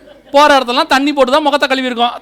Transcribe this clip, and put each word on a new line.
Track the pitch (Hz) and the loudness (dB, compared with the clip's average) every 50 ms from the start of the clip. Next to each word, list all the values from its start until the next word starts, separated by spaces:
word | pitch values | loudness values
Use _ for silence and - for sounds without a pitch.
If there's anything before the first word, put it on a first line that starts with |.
| - - - - _ - | -20 -20 -20 -20 _ -2
போற | - 285 302 294 285 269 | 2 2 4 4 4 2
இடத்தெல்லாம் | 247 233 240 285 320 | 2 0 0 0 -2
தண்ணி | 320 277 262 277 294 | 0 -2 -2 0 -2
போட்டு | 285 285 262 240 | 0 0 0 0
தான் | 269 311 | 0 0
முகத்தை | 294 277 277 285 294 262 | 0 0 -2 -2 -2 -2
கழுவி | 262 262 262 | -2 -4 -4
இருக்கோம். | 254 247 226 240 240 - - | -6 -4 -4 -4 -4 -4 -4